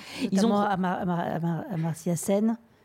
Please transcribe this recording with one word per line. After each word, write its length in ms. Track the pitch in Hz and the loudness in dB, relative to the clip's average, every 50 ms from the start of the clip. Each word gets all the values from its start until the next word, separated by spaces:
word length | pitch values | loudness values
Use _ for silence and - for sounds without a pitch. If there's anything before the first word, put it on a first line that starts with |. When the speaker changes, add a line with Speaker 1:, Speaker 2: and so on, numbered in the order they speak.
| - - - 269 269 196 | -16 -14 -8 -4 -2 0
Speaker 1:
Ils 160 | 190 190 214 | 2 4 4
ont 20 | 196 | 4
Speaker 2:
Notamment 140 | 202 202 | 4 4
Amar-, 380 | 208 208 196 180 185 180 180 - | 2 2 2 0 0 0 0 0
Amar-, 180 | - 180 175 170 | 0 0 0 0
Amar-, 440 | - - - 170 165 170 170 156 - 294 | -2 -2 -2 -2 -2 -2 -2 -2 -4 -4
Amartya 460 | 190 160 160 165 156 - - 185 175 | -4 -2 -2 -2 -4 -4 -2 -2 -2
Sen, 400 | 160 - - 196 208 220 226 226 - - _ _ _ | 0 0 0 2 2 2 2 0 -2 -6 _ _ _